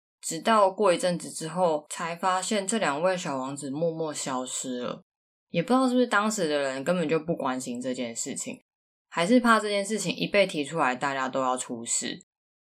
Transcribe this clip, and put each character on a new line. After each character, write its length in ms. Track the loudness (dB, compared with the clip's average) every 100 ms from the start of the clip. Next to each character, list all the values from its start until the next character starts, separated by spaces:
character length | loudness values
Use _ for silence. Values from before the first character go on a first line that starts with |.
| _ _
直 180 | -8 -4
到 320 | 2 6 4
过 240 | 4 4
一 20 | 4
阵 220 | 2 -2
子 140 | -6
之 160 | -8 -6
后， 360 | 0 2 2 -4
才 240 | -8 -6
发 260 | -2 0 0
现 240 | 0 -2
这 140 | 0 0
两 240 | 0 2
位 140 | 2 0
小 200 | -2 -4
王 200 | -4 -6
子 160 | -6
默 180 | -2 -2
默 240 | -2 -4
消 320 | -6 -4 -4 -4
失 320 | -6 -6 -6
了， 240 | -6 -8 _ _ _ _ _
也 100 | -2
不 60 | 2
知 80 |
道 140 | 4 4
是 60 |
不 40 | 4
是 80 | 4
当 240 | 2 2
时 180 | 0 0
的 120 | 0
人 240 | 0 -2
根 120 | 0 0
本 120 | 2
就 100 | 0
不 160 | 0
关 260 | -2 -2 -4
心 220 | -4 -6
这 100 | -4
件 220 | -4 -6
事 220 | -6 -8 -6
情， 260 | -8 -10 _ _ _ _ _
还 180 | 0 4
是 140 | 6
怕 180 | 6 4
这 100 | 4
件 160 | -2
事 140 | -2 -2
情 160 | -2
一 140 | -2 0
被 180 | 2 2
提 180 | 0
出 140 | -4 0
来， 160 | 0
大 180 | 0 -2
家 160 | -2 -2
都 140 | 0
要 140 | 0 0
出 280 | -4 -8
事。 380 | -4 -4 -4 -8 _ _ _ _